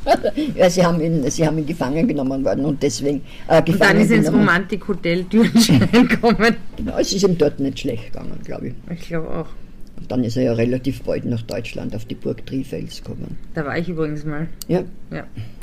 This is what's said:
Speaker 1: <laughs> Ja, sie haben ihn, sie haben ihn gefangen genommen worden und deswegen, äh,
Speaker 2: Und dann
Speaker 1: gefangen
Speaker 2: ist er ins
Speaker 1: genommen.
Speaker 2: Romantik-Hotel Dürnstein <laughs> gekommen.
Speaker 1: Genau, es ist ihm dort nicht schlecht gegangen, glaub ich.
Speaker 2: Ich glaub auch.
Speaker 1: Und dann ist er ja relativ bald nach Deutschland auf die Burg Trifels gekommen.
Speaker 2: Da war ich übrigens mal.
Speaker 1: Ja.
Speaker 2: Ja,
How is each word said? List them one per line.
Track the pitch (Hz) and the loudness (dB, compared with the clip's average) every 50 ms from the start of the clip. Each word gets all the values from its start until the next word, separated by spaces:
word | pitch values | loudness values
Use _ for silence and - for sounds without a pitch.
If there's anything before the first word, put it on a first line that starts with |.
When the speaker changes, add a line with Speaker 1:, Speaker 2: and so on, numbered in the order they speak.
| - | 2
Speaker 1:
<laughs> | 277 339 - - - - - 311 285 - | 2 2 2 2 -2 0 0 -2 -2 2
Ja, | - 180 180 | 4 4 4
sie | 170 180 180 | 6 4 2
haben | 170 175 170 | 4 4 2
ihn, | 156 165 165 160 127 143 - | 0 2 0 2 0 0 0
sie | - 160 | 0 0
haben | 156 151 160 | 2 2 0
ihn | 156 | -2
gefangen | 139 165 - 143 123 143 160 185 | -2 -2 -2 -2 -2 0 2 2
genommen | 240 156 143 131 131 135 135 135 | 2 2 0 -2 -2 -2 0 0
worden | 98 98 120 135 | 0 0 0 0
und | 156 143 - | -2 -2 0
deswegen, | - 143 - - 135 143 147 135 - - - - - - | 0 -2 -2 0 -2 -2 -2 -2 -4 -10 -12 -12 0 4
äh, | 156 160 | 4 4
Speaker 2:
Und | |
dann | 156 | 6
Speaker 1:
gefangen | 165 160 - - 202 190 202 214 | 4 2 4 4 4 6 6 6
Speaker 2:
ist | - 233 | 6 6
er | 220 | 4
ins | - | 4
Speaker 1:
genommen. | - - - - | 4 4 4 4
Speaker 2:
Romantik-Hotel | 180 170 180 196 180 220 185 - - 196 175 - 170 170 185 180 | 4 4 2 0 -2 -6 -6 -4 -4 -4 -2 0 0 0 0 -2
Dürnstein | 180 - 220 226 175 - 226 226 - 165 123 107 82 | 2 4 4 4 6 6 4 6 6 6 4 4 6
<laughs> | - 233 254 262 | 6 6 6 6
gekommen. | 240 - - 240 220 - 208 233 220 - - - - | 4 4 4 4 4 6 4 2 2 2 -4 -8 -6
Speaker 1:
Genau, | - - - - - | -6 -6 -4 -2 -2
es | - - - | -2 0 0
ist | 196 196 | 4 4
ihm | 196 180 | 4 6
dort | - 147 147 - - | 6 4 2 2 0
nicht | 139 135 135 - | -2 -2 -2 -4
schlecht | - 143 120 110 - - - | -4 -4 -4 -4 -4 -6 -6
gegangen, | - - - - - - | -4 -4 -4 -6 -6 -6
glaub | - 135 - - | -8 -8 -8 -8
ich. | 131 123 - - - 175 | -8 -10 -10 -10 -10 -10
Speaker 2:
Ich | 165 - - | -10 -8 -4
glaub | 170 160 160 - | -4 -4 -2 -2
auch. | - 170 156 - - - - - - - - - - - | -4 -4 -4 -6 -8 -10 -12 -12 -12 -12 -12 -12 -10 -12
Speaker 1:
Und | - - | -8 -4
dann | - 127 123 | -2 0 0
ist | 113 110 | 0 0
er | 123 127 | 0 2
ja | 123 117 | 2 2
relativ | 113 117 120 123 127 131 135 127 113 - | 2 2 2 0 0 -2 -4 -4 -4 -4
bald | - 80 - - | -4 -4 -2 -2
nach | - 120 113 113 | -2 -4 -4 -4
Deutschland | - - 98 - - - - - - - | -6 -8 -8 -8 -8 -10 -8 -8 -6 -6
auf | 117 - | -6 -8
die | - - | -8 -10
Burg | 110 - 135 131 - - | -8 -6 -6 -6 -6 -8
Trifels | - - 135 131 - - - - - - - - | -8 -6 -6 -6 -6 -8 -8 -8 -10 -12 -12 -12
gekommen. | - 113 113 - - - - - - - | -10 -10 -10 -8 -8 -8 -8 -8 -8 -6
Speaker 2:
Da | 165 151 | -6 -6
war | 139 120 | -4 -4
ich | 160 170 170 | -4 -4 -4
übrigens | 175 160 160 151 151 151 151 | -4 -4 -4 -4 -4 -6 -6
mal. | 156 147 147 165 160 - - - - | -6 -4 -4 -4 -6 -6 -10 -4 -2
Speaker 1:
Ja. | 170 185 190 180 - - - - | -2 -2 -2 -4 -10 -12 -12 -10
Speaker 2:
Ja, | 160 160 - - - - - - - - | -10 -10 -10 -10 -12 -10 -10 -10 -12 -12